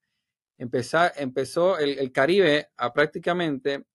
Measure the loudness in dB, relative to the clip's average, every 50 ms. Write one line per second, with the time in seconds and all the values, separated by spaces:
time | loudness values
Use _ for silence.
0 | _ _ _ _ _ _ _ _ _ _ _ _ -10 -4 -4 -4 -4 0 0 2
1 | 2 2 0 -4 -8 -6 -4 -4 -6 -4 -2 0 2 2 2 0 0 -2 -2 -2
2 | -4 -4 0 0 2 4 4 4 4 4 4 2 -2 -6 _ -6 -6 -2 0 0
3 | 0 0 -2 -4 -4 -2 -2 0 -2 -2 -4 -4 -4 -6 -6 -6 -10 _